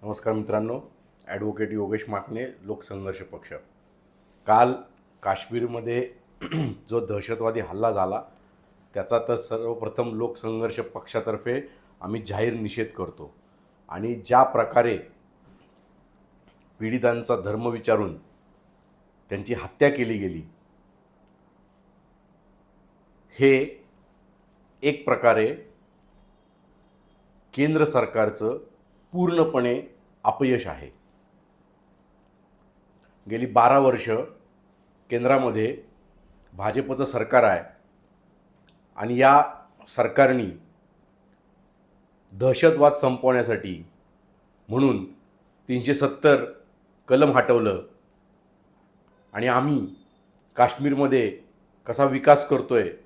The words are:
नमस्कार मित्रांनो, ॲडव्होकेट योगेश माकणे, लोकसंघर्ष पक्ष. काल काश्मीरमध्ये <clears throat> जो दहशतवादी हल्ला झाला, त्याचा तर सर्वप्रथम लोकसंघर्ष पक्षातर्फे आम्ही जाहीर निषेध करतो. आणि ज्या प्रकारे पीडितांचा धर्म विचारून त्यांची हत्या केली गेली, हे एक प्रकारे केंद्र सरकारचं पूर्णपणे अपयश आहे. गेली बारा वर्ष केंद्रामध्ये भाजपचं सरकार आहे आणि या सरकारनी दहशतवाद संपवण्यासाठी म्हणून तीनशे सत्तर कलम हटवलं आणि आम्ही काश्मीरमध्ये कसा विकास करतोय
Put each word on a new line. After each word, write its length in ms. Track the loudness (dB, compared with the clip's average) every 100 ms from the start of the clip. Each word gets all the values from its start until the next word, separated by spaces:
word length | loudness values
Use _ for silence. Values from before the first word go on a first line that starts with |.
नमस्कार 320 | -8 -6 -4
मित्रांनो, 460 | -4 -2 -4 -2 -8 -12 _ _ _ -12
ॲडव्होकेट 460 | -8 -8 -6 -6
योगेश 320 | -4 -4 -6 -6
माकणे, 380 | -10 -8 -12 -12 -14
लोकसंघर्ष 560 | -14 -14 -12 -12 -10 -12
पक्ष. 340 | -14 -20 -18 -20 -20 _ _ _ _ _ _ _ 0
काल 260 | 4 4 0 -10 _ _ _
काश्मीरमध्ये 880 | -6 -6 -6 -6 -6 -8 -4 -4 -4 -10 _ _
<clears throat> 500 | -8 -4 -4 -6 -6
जो 160 | -6 -4
दहशतवादी 540 | -8 -6 -4 -4 -4
हल्ला 320 | -6 -2 -2
झाला, 300 | 0 -2 -4 -10 _ _ _ _ _ _
त्याचा 240 | -10 -2 -2
तर 180 | -2 -4
सर्वप्रथम 760 | -4 -8 -6 -8 -8 -6 -6
लोकसंघर्ष 680 | -4 -8 -8 -8 -6 -6 -6
पक्षातर्फे 920 | -10 -12 -8 -8 -6 -8 -6 -6 -8 -20 _ _
आम्ही 220 | -10 -8 -8
जाहीर 260 | -4 -4
निषेध 340 | -4 -8 -6 -8
करतो. 480 | -8 -12 -12 -20 _ _ _ _ _ _
आणि 260 | -8 -8
ज्या 280 | -8 2 4
प्रकारे 560 | 4 2 0 2 2 0 -8 _ _ _ _ _ _ _ _ _ _ _ _ _ _ _ _ _
पीडितांचा 580 | -6 -2 0 -2 -2 -4
धर्म 300 | -4 -4 -4
विचारून 520 | -6 0 0 0 -8 -20 _ _ _ _ _ _ _ _ _ _
त्यांची 260 | -12 -8
हत्या 360 | -8 -8 _ 0
केली 280 | 2 -4 -4
गेली, 240 | -6 -8 -16 _ _ _ _ _ _ _ _ _ _ _ _ _ _ _ _ _ _ _ _ _ _ _ _ _ _ _ _ 2
हे 460 | 4 4 0 -8 _ _ _ _ _ _ _ _ _ _
एक 220 | -2 -2
प्रकारे 500 | -2 2 4 4 2 -2 -14 _ _ _ _ _ _ _ _ _ _ _ _ _ _ _ _ _ _
केंद्र 300 | -2 0 2
सरकारचं 720 | 2 2 0 0 -2 0 -4 -4 -10 _ _ _ _
पूर्णपणे 680 | -2 0 2 2 2 0 -2 -6 _ _ _
अपयश 420 | -2 0 0 0 -2
आहे. 240 | -12 -16 -20 _ _ _ _ _ _ _ _ _ _ _ _ _ _ _ _ _ _ _ _ _ _ -10
गेली 160 | -6 0
बारा 320 | 4 6 6
वर्ष 320 | 6 2 -2 -4 -4 -12 _ _ _ _ _ _ _
केंद्रामध्ये 720 | -2 2 2 2 -2 -4 -4 -14 _ _ _ _ _ _
भाजपचं 520 | -6 -4 -2 -4 -4
सरकार 380 | -4 -2 2 4
आहे 220 | 6 2 -4 -20 _ _ _ _ _ _ _ _ _ _ _ -10
आणि 220 | -6 4
या 260 | 8 8 4 -4 -20 _ -18
सरकारनी 600 | -2 -2 4 4 4 -4 -10 -20 _ _ _ _ _ _ _ _ _ _ _ _ _ _ _ _
दहशतवाद 600 | -2 0 4 4 6 4
संपवण्यासाठी 920 | 4 0 0 2 2 0 -4 -6 -12 -14 _ _ _ _ _ _ _ _
म्हणून 440 | 0 2 2 -4 -16 _ _ _ _ _
तीनशे 260 | -4 -2
सत्तर 500 | 0 -2 2 4 4 2 -12 _ _ _ _ 0
कलम 280 | 4 6 4
हटवलं 460 | 4 2 2 -2 -8 _ _ _ _ _ _ _ _ _ _ _ _ _ _
आणि 140 | -6 0
आम्ही 480 | 0 2 0 -2 -12 _ _ _ _ _ 2
काश्मीरमध्ये 840 | 2 2 -2 0 2 2 0 -4 -18 _ _ _ -10
कसा 180 | 0
विकास 440 | 2 2 6 6 6
करतोय 420 | -2 2 0 0 -6